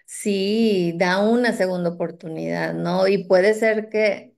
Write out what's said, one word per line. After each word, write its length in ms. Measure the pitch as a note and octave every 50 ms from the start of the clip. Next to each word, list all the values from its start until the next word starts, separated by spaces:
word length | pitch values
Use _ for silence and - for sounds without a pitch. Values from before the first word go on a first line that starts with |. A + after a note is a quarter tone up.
| _
sí 920 | - - - - G#3+ G3+ G3 F#3+ G3+ G#3+ A3+ A3+ A3 G#3 F#3 F3 E3+ E3
da 220 | E3+ F#3 F3+ F#3 G3 G#3
una 300 | A3 A#3 B3 B3 A#3 A3+
segunda 380 | A3 F#3 F#3 F#3 F3+ F3 E3+
oportunidad, 840 | E3+ F3 E3+ E3 E3+ - - D#3+ D#3+ D#3+ E3 E3 E3+ E3+ E3 D#3+ E3
¿no? 320 | E3+ E3+ E3+ F3 F#3+ F#3+
Y 160 | G3 G3+ F#3+ F3+
puede 300 | - F#3 F#3 F#3 G#3+ G#3+
ser 340 | G#3+ A3+ A3 A3 G#3+ G#3+ G#3+
que, 460 | - G#3+ G#3+ G#3 - - - - _